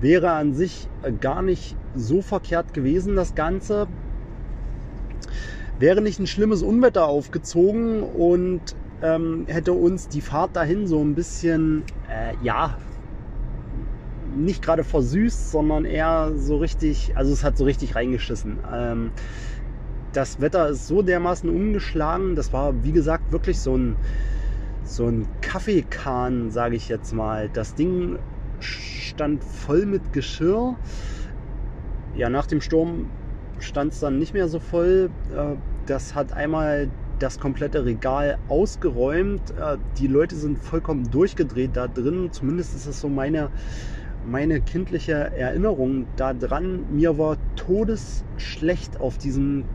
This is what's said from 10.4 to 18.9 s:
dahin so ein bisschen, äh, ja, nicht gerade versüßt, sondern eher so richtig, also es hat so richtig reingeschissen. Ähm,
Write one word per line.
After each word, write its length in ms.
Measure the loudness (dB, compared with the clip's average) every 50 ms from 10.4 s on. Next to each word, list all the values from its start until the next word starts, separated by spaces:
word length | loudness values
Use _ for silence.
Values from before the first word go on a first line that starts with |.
| 0 0 2
dahin 300 | 0 2 2 2 2 2
so 180 | 2 2 4 4
ein 100 | 4 2
bisschen, 680 | 2 0 -2 -2 0 2 2 4 4 4 4 2 2 0 -4 -8 -8 -8 -6
äh, 260 | -4 -4 -4 -4 -4 -2 -2
ja, 360 | 0 2 2 2 0 -2 -4 -8 -10 -12 -10 -10 -10 -10 -10 -10 -8 -6 -6 -6 -4 -6 -8 -8 -8 -8 -6 -6 -6 -6 -6 -8 -10 -10 -8 -6 -4 -2
nicht 280 | 0 0 0 0 0 2
gerade 220 | 2 2 2 2
versüßt, 640 | 2 2 2 2 4 4 4 2 2 2 0 -2 0
sondern 340 | 0 2 4 4 4 2 2
eher 480 | 0 0 2 2 4 4 4 2 2 0
so 220 | 0 2 2 2
richtig, 560 | 2 2 0 0 2 2 2 2 2 2 2 2
also 160 | 2 4 4
es 140 | 4 4 2
hat 140 | 2 4 4
so 60 | 4
richtig 300 | 4 2 2 0 -2 -2
reingeschissen. 640 | -2 0 0 0 0 -2 -2 -4 -4 -4 -4 -4 -6 -6 -6 -4
Ähm, 380 | -2 -2 -2